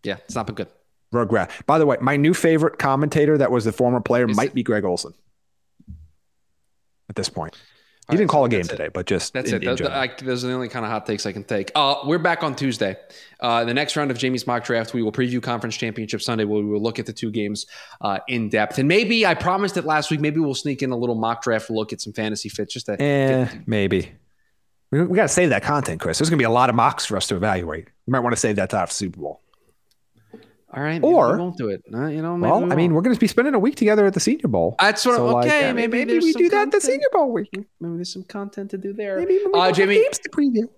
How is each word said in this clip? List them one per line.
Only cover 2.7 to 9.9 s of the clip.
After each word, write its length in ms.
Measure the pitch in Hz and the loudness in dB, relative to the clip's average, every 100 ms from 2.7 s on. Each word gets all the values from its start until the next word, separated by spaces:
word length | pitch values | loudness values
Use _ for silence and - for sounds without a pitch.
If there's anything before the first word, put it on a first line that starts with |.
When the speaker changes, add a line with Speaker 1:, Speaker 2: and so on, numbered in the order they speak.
| - | 0
Speaker 2:
commentator 580 | 143 135 151 156 147 151 | 0 2 2 2 4 4
that 140 | 135 | 4
was 120 | 123 | 2
the 60 | 110 | 0
former 300 | - 123 123 | 0 2 2
player 280 | - 123 120 | 0 2 2
Speaker 1:
Is 80 | 104 | 2
Speaker 2:
might 120 | 135 | 0
Speaker 1:
it 60 | |
Speaker 2:
be 100 | 127 | -2
Greg 200 | 113 107 | -2 0
Olsen 300 | 92 87 - - _ _ _ _ _ _ - - - _ _ _ _ _ _ _ _ _ _ | 0 -4 -6 -16 _ _ _ _ _ _ -20 -20 -20 _ _ _ _ _ _ _ _ _ _
at 60 | |
this 140 | - 95 | -8 -6
point. 260 | - 80 | -6 -10
He 60 | - _ _ _ _ - | -12 _ _ _ _ -2
Speaker 1:
All 80 | 165 | 2
Speaker 2:
didn't 100 | 202 | 4
Speaker 1:
right, 40 | |
Speaker 2:
call 120 | 151 | 4
a 20 | 123 | 4
Speaker 1:
so 40 | |
Speaker 2:
game 80 | 107 | 2
Speaker 1:
that's 60 | 85 | -2
it. 40 | - | -6
Speaker 2:
today, 120 | 78 | -6
but 140 | - 85 | -6 -2
just 260 | 92 - | -2 -2
Speaker 1:
That's 180 | 127 127 | -6 -4
Speaker 2:
in, 40 | - | -2
Speaker 1:
it. 40 | |
Speaker 2:
in 40 | 120 | -2
Speaker 1:
Those, 100 | 131 | -2
Speaker 2:
general. 180 | 151 | -2